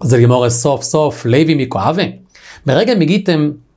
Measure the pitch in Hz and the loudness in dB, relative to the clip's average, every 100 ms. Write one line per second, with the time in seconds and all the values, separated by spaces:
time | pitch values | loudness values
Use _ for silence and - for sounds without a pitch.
0 | 139 123 120 123 120 120 147 131 - 156 | 0 4 4 4 2 0 -2 -2 -2 -2
1 | 151 - 120 131 160 147 127 - 110 170 | -2 -2 0 2 2 0 -2 -4 -2 -2
2 | 185 - _ - - - 139 135 226 220 | -4 -8 _ -20 -20 -8 -2 0 0 0
3 | 156 202 196 156 147 147 _ | 0 0 0 0 -2 -6 _